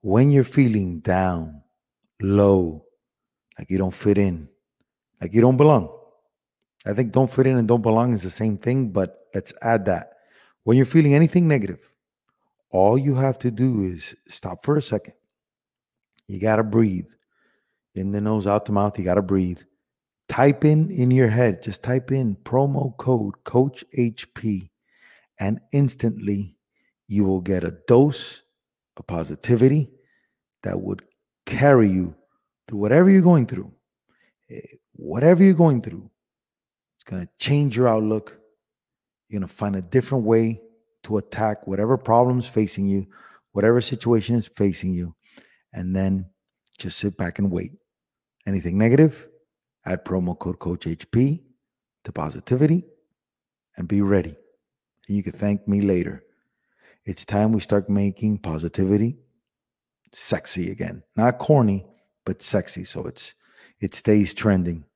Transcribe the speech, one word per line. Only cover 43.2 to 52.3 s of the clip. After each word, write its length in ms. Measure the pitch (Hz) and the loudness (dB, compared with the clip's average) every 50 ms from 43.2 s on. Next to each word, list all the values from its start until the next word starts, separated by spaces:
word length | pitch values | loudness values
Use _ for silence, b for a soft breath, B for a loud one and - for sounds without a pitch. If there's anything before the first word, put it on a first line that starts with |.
| b b b b b b _ | b b b b b b _
whatever 280 | 101 101 110 117 123 | 0 2 2 2 2
situation 560 | 117 - 131 110 - 113 120 113 101 - 117 | 0 -2 -8 -6 -2 0 0 0 0 0 -2
is 120 | 120 110 - | -2 -2 -6
facing 440 | _ - 104 101 87 - - 92 92 | _ -2 -2 -2 -2 -4 -6 -6 -6
you, 220 | 87 87 87 80 _ b b b b b b b b b b - | -4 -6 -8 -10 _ b b b b b b b b b b -14
and 240 | - 90 90 92 | -10 -8 -4 -2
then 300 | 95 95 95 95 95 92 92 _ _ _ _ _ _ _ _ _ | -2 0 0 -2 -2 -4 -10 _ _ _ _ _ _ _ _ _
just 220 | _ - 92 - - | _ -12 -12 -10 -6
sit 180 | - 104 90 | -6 -6 -6
back 220 | - 95 85 - - | -4 -8 -8 -4 -4
and 120 | 101 98 | -4 -2
wait. 220 | 87 87 - - 143 _ _ _ _ _ _ _ _ _ _ _ _ _ _ - | -2 -4 -8 -8 -14 _ _ _ _ _ _ _ _ _ _ _ _ _ _ -6
Anything 300 | 98 95 85 87 87 98 | -6 -6 -4 -4 -2 2
negative, 480 | 110 113 120 139 156 156 - - - - _ _ _ _ _ _ _ _ _ _ _ | 2 4 6 6 4 4 2 -4 -20 -20 _ _ _ _ _ _ _ _ _ _ _
add 200 | - 92 87 - | -8 -8 -8 -6
promo 340 | - 92 92 90 87 87 - | -6 -4 -4 -2 -4 -6 -6
code 220 | - 90 87 - | -8 -10 -10 -8
Coach 260 | - 87 87 90 - | -8 -8 -8 -8 -8
H 240 | 82 85 80 - _ | -10 -10 -10 -12 _
P 320 | - 117 127 139 151 170 _ _ _ _ _ _ _ _ _ _ _ _ _ | 0 0 0 0 -2 -4 _ _ _ _ _ _ _ _ _ _ _ _ _
to 80 | - - | -14 -10
Positivity 720 | - 78 78 | -8 -8 -8